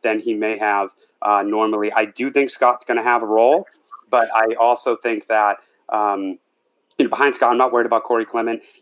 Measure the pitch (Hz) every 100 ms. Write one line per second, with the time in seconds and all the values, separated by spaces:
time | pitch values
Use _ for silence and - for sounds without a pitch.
0 | 113 107 110 107 107 107 107 101 98 -
1 | _ _ 104 104 101 107 110 107 104 113
2 | 107 - 131 139 135 - 123 123 - 120
3 | 117 120 110 110 120 165 - _ _ -
4 | _ 123 113 113 110 113 117 120 131 113
5 | 120 107 - 107 104 101 _ _ - 107
6 | 104 98 95 90 _ _ _ _ _ -
7 | 127 - 139 123 120 120 127 120 117 113
8 | - 117 110 117 113 113 - _